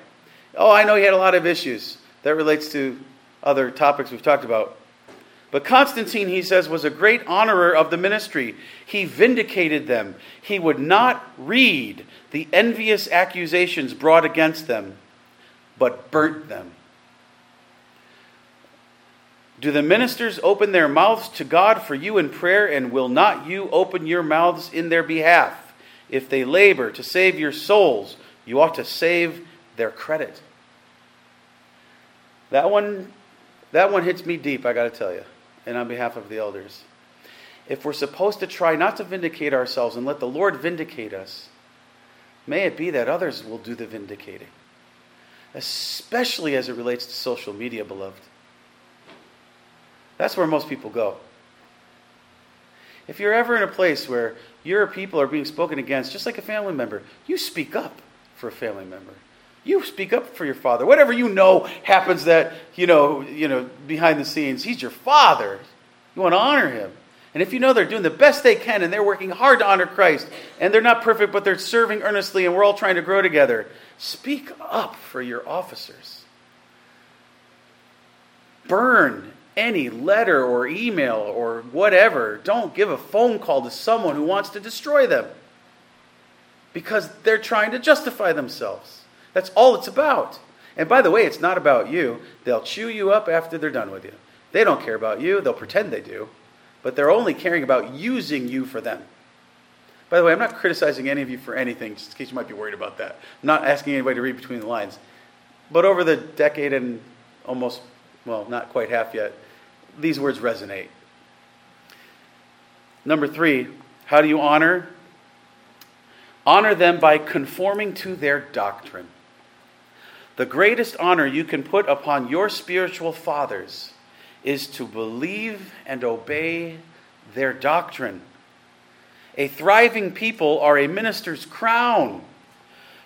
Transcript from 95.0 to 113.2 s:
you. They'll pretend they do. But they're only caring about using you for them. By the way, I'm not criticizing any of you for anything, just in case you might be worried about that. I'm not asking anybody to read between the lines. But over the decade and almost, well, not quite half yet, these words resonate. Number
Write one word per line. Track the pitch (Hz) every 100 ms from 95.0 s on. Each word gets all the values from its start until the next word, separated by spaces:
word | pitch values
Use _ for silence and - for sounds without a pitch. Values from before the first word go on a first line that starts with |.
| 110 107
you. | 160 196
They'll | 143
pretend | - 104 190 214
they | 143
do. | - 98 107 - _ _ _ _
But | 127 135
they're | 143
only | 202 220
caring | 147 185 170
about | 131 127 110
using | 135 208 254 151 147 123
you | 131
for | 131 113
them. | 113 107 - _ _ _ _ _ _ _ _ _ -
By | 170
the |
way, | 170
I'm | 175
not | 226 -
criticizing | 185 165 151 135 131
any | 143
of | 131
you | 127
for | -
anything, | 117 127 113 110 104
just | -
in | -
case | 123
you |
might | 127 113
be |
worried | 104 107
about | 101 95 -
that. | 104 - - -
I'm | 139
not | 156 135
asking | 143 143
anybody | 139 131
to | 120
read | 131 123
between | - 123
the | 107
lines. | 117 101 - - - _ _ _ _ -
But | 160
over | 185 185
the | 165 143
decade | - - 147 156 143
and | 135 123 117 110 _ _ _
almost, | - 127 123 - - _ _ _
well, | 120 110 104
not | 120 -
quite | 131 113
half | 117 110
yet, | 110 104 - - - _ _ _ -
these | 160 139
words | 139 120
resonate. | 117 113 101 98 87 _ _ _ _ _ _ _ _ _ _ - _ _ _ _ _ _ _ _ _ _
Number | 143 151